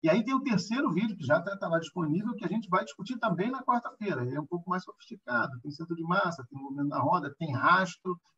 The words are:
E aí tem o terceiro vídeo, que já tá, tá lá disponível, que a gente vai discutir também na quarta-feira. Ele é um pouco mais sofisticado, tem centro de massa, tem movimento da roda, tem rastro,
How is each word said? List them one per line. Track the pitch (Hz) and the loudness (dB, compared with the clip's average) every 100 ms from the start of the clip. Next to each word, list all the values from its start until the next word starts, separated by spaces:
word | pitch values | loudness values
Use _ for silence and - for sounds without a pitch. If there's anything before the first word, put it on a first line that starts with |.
E | 160 | 4
aí | 208 | 4
tem | 226 | 4
o | 269 | 0
terceiro | 269 185 185 247 302 | 2 0 2 0 2
vídeo, | 170 226 175 | 2 0 -2
que | |
já | 131 160 | 2 2
tá, | 196 196 | 2 -2
tá | 147 | 0
lá | 165 | 0
disponível, | 165 180 156 170 226 | 0 -2 0 0 0
que | - | -2
a | 165 | -2
gente | 220 180 | -2 0
vai | 180 | 0
discutir | - - - 247 | 0 -6 -8 -2
também | 220 165 226 | 0 2 0
na | 262 | 0
quarta-feira. | - 240 - - 208 135 | 0 0 -2 -6 -2 -2
Ele | 123 143 | -2 -4
é | |
um | 156 | -4
pouco | 175 180 | -6 -2
mais | 180 | -4
sofisticado, | - - - 220 - 120 113 123 | -4 -14 -18 -14 -2 0 0 -4
tem | 147 | -10
centro | 147 170 165 | -10 -6 -4
de | |
massa, | 165 190 180 - 123 | 0 2 2 -2 -8
tem | 139 | -12
movimento | 139 143 143 | -8 -2 -2
da | 143 | 0
roda, | 143 165 143 - | 2 2 0 -4
tem | 160 | -4
rastro, | 123 139 185 180 - 185 180 _ | 2 6 6 4 -2 -6 -6 _